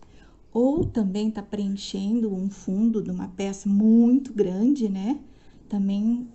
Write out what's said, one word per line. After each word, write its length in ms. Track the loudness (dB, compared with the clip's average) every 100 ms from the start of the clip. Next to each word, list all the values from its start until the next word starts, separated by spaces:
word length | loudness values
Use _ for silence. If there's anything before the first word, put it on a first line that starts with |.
| -20 -20 -20 -20 -6
ou 320 | 0 2 2
também 460 | -2 -2 -2 -2 -4
tá 120 | -4
preenchendo 880 | -8 -6 -4 -6 -8 -6 -2 -2 -2
um 200 | -4 -6
fundo 520 | -6 -4 0 0 0
de 80 | -4
uma 180 | -8 -10
peça 380 | -8 -8 -4 0
muito 680 | 4 6 6 6 4 2
grande, 560 | -2 0 2 2 2 0
né? 280 | -2 -4 -4 -8 -20 -20 -20 -6
Também 640 | -2 0 0 0 -2 -6